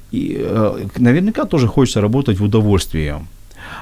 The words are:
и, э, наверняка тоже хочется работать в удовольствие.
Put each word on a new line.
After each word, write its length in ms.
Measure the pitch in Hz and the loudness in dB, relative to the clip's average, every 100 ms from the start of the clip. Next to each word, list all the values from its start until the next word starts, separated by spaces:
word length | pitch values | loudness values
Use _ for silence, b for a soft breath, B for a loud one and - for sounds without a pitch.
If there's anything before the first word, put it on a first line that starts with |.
| - | -10
и, 220 | - - - | -6 -4 -4
э, 480 | - 110 107 - 101 - | -2 0 0 -2 -6 2
наверняка 460 | 120 147 196 220 | 4 4 2 -2
тоже 220 | 311 160 120 | -2 0 2
хочется 340 | - 127 113 | 2 2 2
работать 400 | 104 131 135 95 | 0 0 0 0
в 40 | |
удовольствие. 680 | 104 110 107 95 - 80 76 73 73 - - B B B | 2 2 4 2 0 -4 -4 -6 -12 -18 -20 B B B